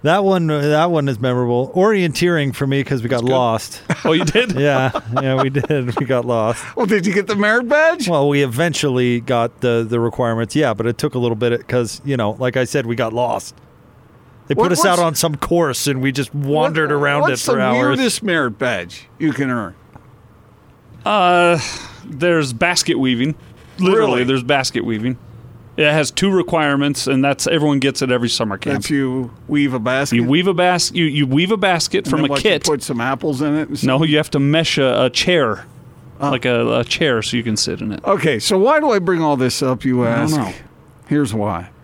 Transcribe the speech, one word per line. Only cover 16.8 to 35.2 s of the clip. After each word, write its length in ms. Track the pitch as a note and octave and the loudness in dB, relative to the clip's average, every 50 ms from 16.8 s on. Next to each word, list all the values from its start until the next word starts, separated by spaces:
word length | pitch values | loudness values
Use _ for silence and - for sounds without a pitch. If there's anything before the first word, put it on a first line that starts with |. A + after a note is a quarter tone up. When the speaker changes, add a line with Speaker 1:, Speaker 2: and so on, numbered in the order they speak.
| D#3 C#3+ | 0 0
Speaker 3:
what, 60 | D3 C#3+ | 0 0
Speaker 1:
around 200 | C#3+ C#3+ C#3+ D3 | 2 2 2 2
Speaker 3:
what's 200 | D4 - B2+ A#2+ | 2 0 0 -2
Speaker 1:
it 100 | - - | 0 0
for 40 | B3 | 0
Speaker 3:
the 60 | - - | 2 2
Speaker 1:
hours. 160 | B2+ B2 - - - - | 2 2 2 2 2 2
Speaker 3:
weirdest 240 | B3+ C4 A3+ - - | 2 0 -2 -2 -2
merit 380 | A3 G3+ E3+ D#3+ C#3 B2 G2+ - | -2 -2 0 0 0 -2 -2 -4
badge 480 | C3+ B2 A2+ F#2 F2 F2 - - - _ - | -4 -2 -2 -4 -6 -10 -14 -20 -20 _ -10
you 160 | - - D#3 B2 | -4 -4 -2 -2
can 160 | A2+ C#3+ C3 | -2 -4 -2
earn? 240 | B2 A#2 G#2 E2+ - - - - - - - - - - - - - - - - - _ - - - - _ - - - - | -2 -4 -6 -8 -12 -16 -20 -20 -20 -20 -20 -20 -20 -20 -20 -20 -20 -20 -20 -20 -20 _ -20 -20 -20 -20 _ -20 -20 -8 -4
Speaker 2:
Uh, 560 | - G#3 G#3 F#3 F3+ F3+ F3 F3 F3 F3 D#3 - - - - - - - - - | 0 2 2 4 4 4 4 4 4 4 2 0 -6 -10 -12 -14 -18 -20 -20 -16
there's 480 | - - C3 E3 F3 E3+ D#3+ D3 C3 A#2+ | -16 -6 -2 0 2 2 2 0 -2 -2
basket 420 | A2+ E3+ F3 F3 - - E3 E3 A#2+ | 0 0 0 2 0 0 0 0 0
weaving. 360 | C3+ C3 B2+ A#2 B2+ D3+ D3+ - - - - - - - - - | 2 0 2 0 0 -2 -2 -8 -14 -20 -20 -20 -20 -20 -6 0
Literally, 320 | F#3 F#3 G3 A3+ G#3+ C3+ B2 | 2 2 4 4 4 2 2
Speaker 3:
Really? 100 | B2 B2 | 0 2
Speaker 2:
there's 200 | B2 C3+ C3 A#2+ | 0 0 -2 0
basket 420 | B2 D3 C3+ B2+ - - A#2 G2 | 0 0 0 0 -2 -4 -4 -4
weaving. 320 | - A2+ G#2+ A2 B2+ B2+ - - - - - - - - - - - - | -2 -4 -2 -2 -4 -6 -6 -12 -20 -20 -20 -20 -20 -20 -20 -20 -10 -2
It 140 | - D#3 D3 | 0 2 2
has 180 | D3+ D#3 D3 - | 4 2 0 -2
two 220 | - - F#3+ G3 | -2 0 0 2
requirements, 720 | F#3+ F#3 E3+ F3+ F3 D#3+ D3+ C#3+ C#3+ C#3 C#3+ D3 C#3 - - | 2 2 0 0 0 0 2 2 2 2 0 0 -2 -2 -2
and 160 | - C#3 C3 C3+ | 0 0 2 2
that's 240 | C#3 C#3 - - | 2 0 0 0
everyone 320 | - E3+ D#3+ D3 D3+ C#3+ C#3 | 0 0 2 2 2 2 2
gets 220 | B2+ C#3 C3 - | 0 0 0 -2
it 80 | C#3 B2+ | -2 0
every 200 | B2 A#2+ A#2+ A#2 | 0 0 0 -2
summer 280 | - - A#2 G#2+ G2 | -2 -2 -2 -4 -4
camp. 260 | F#2+ - - A2+ G#2+ G2+ | -6 -4 -4 -4 -4 -2
Speaker 3:
That 60 | - | -2
you 420 | D3+ C#3 C3+ C3 B2+ C3 B2 A#2 - - - A#2 | -2 0 0 -2 -2 -4 -6 -6 -10 -16 -8 -2
weave 240 | C#3 D3 C#3+ C#3 B2+ | 0 0 0 0 0
a 60 | B2+ | -2
basket? 360 | G#2+ B2 C3 C3 C#3+ C#3 A#2+ | -2 0 0 0 0 0 0
Speaker 2:
You 80 | A#2+ A#2+ | 0 2
weave 240 | B2 C#3 E3+ F3+ | 4 2 2 2
a 60 | G3 F3+ | 2 2
bas-, 380 | D#3+ F3 F3+ F3+ F3 - - - | 2 2 2 2 2 0 -2 0
you, 100 | F3 E3 | 0 0
you 240 | D#3 C3+ D3 C#3+ | 0 0 0 0
weave 240 | B2+ C3 D3 F3 F#3 | 2 2 2 2 2
a 60 | A3+ | 0
basket 480 | G3 G3+ F#3+ F3 E3 - - - - - | 0 2 0 0 0 -2 -2 -2 -4 -2
Speaker 3:
And 40 | B2+ | 0
Speaker 2:
from 120 | C#3 D#3 | 0 0
Speaker 3:
then 60 | D3+ | 0
Speaker 2:
a 40 | C#3 | 0
Speaker 3:
what, 80 | C#3 C#3 C3+ | 0 0 2
you 40 | F3 | 0
Speaker 2:
kit. 120 | E3+ D3 - | 0 0 0
Speaker 3:
put 180 | - D3+ B2+ | -2 -2 -2
some 200 | - - C3+ A#2 | -4 -6 -6 -4
apples 400 | A#2 C3 C3+ - - D#3 C#3+ B2+ | -2 -4 -4 -2 -2 -4 -2 -2
in 140 | D3+ D3 D3 | -2 -2 0
it 120 | D#3 D3+ | -2 -2
and 100 | - C#3+ | -4 -6
stuff? 220 | C3 - C3+ C3 - | -2 0 0 2 2
Speaker 2:
No, 60 | E3 | 2
you 100 | D#3+ D3 | 2 2
have 140 | D3+ D3+ - | 0 0 0
to 80 | - C#3+ | 0 0
mesh 380 | C#3 C#3+ D3+ E3 E3 - - | 2 2 2 2 2 0 0
a, 280 | D3+ C3+ B2+ A#2+ G#2+ B2+ | 2 2 2 2 2 0
a 40 | B2+ | 0
chair, 560 | - - | 0 0